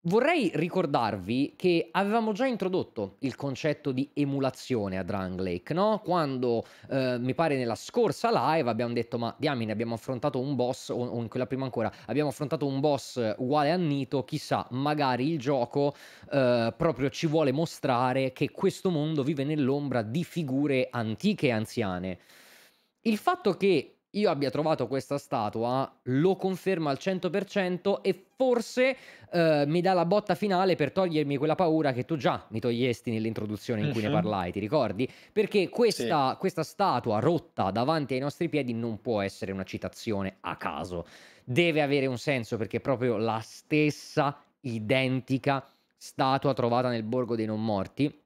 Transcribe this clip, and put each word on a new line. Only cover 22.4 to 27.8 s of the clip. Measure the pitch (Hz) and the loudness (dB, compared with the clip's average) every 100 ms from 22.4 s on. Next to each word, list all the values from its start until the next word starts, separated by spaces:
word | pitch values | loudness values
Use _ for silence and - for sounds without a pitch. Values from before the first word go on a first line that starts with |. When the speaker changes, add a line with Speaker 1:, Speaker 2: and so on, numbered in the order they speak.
| - - - _ _ _ | -20 -20 -20 _ _ _
Speaker 1:
Il | 233 214 | -2 0
fatto | - 359 214 170 | 0 0 0 2
che | 196 160 - _ _ | 2 2 0 _ _
io | 196 208 | 0 0
abbia | 143 135 | 2 0
trovato | 139 156 147 120 | 0 0 0 0
questa | 135 - 143 | -4 -2 -6
statua | - 131 104 113 117 131 135 _ | -2 -2 -2 -2 0 0 -2 _
lo | 127 131 175 185 | -2 2 4 2
conferma | 190 185 185 185 151 | -2 -2 -2 -2 -2
al | 135 | -2
cento | - 190 180 | -2 -2 -2
per | 196 | -2
cento | 190 202 180 180 | -2 -2 -2 0